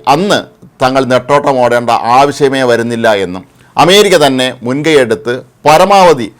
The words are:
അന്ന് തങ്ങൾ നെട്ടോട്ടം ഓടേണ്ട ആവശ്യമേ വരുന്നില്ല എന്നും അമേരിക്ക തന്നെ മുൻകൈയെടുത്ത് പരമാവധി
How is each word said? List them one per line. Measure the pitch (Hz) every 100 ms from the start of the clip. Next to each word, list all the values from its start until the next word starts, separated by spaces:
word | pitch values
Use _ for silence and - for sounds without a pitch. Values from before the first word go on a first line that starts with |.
| -
അന്ന് | 147 202 131 - _ - _
തങ്ങൾ | 131 131
നെട്ടോട്ടം | 127 123 123 143 143 131
ഓടേണ്ട | 120 120 120
ആവശ്യമേ | 117 117 131 143 139 139 135
വരുന്നില്ല | 123 117 117 117 113
എന്നും | 101 90 90 - _ _ 120
അമേരിക്ക | 156 202 196
തന്നെ | 175 147 131 127 123
മുൻകൈയെടുത്ത് | 113 139 156 147 117 107 120 127
പരമാവധി | - _ 143 160 190 202 180 139 107